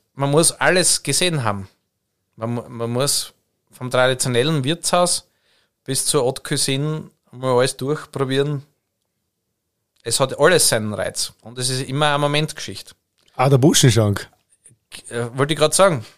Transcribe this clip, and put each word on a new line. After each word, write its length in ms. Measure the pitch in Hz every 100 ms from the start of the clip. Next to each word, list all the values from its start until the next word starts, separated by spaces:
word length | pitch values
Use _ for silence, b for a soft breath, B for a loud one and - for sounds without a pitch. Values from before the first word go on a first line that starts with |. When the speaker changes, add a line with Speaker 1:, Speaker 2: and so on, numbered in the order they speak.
| _
Speaker 1:
man 160 | - 139
muss 220 | 147 165
alles 500 | - 135 180 165 -
gesehen 420 | - 135 180 160
haben. 240 | 113 101 95 _ _ _ _ _ _ -
Man 180 | 113
mu-, 140 | 120 -
man 220 | 120 117
muss 440 | 120 143 - - _ _ _ _
vom 200 | - 127
traditionellen 720 | 127 127 131 135 120 139 160
Wirtshaus 640 | 131 165 - 180 175 - - _ _ _ _ _
bis 220 | - 135 -
zur 180 | 147
Haute 180 | 123 139
Cuisine 680 | - 143 - 135 151 156 - _ _
mal 260 | 120 131 123
alles 200 | 127 -
durchprobieren. 880 | 131 151 - 131 131 135 143 143 - _ _ _ _ _ _ _ _ _ _ _ _ _
Es 160 | 117 -
hat 180 | 131 120
alles 300 | 151 175 -
seinen 240 | 117 107
Reiz. 380 | 101 92 - - -
Und 160 | 107 123
es 120 | 123
ist 120 | 131 131
immer 200 | 131 151
eine 100 | 143
Momentgeschichte. 760 | 147 147 156 - - 92 - - _ _ _ -
Speaker 2:
Ah, 120 | 131
der 100 | 135
Buschenschank. 720 | 143 - 135 113 104 98 - _ _ _ _ _ _ - -
Speaker 1:
Äh, 180 | 117 120
wollte 200 | 127 147
ich 40 | 151
grad 140 | 151
sagen. 300 | - 190 143 107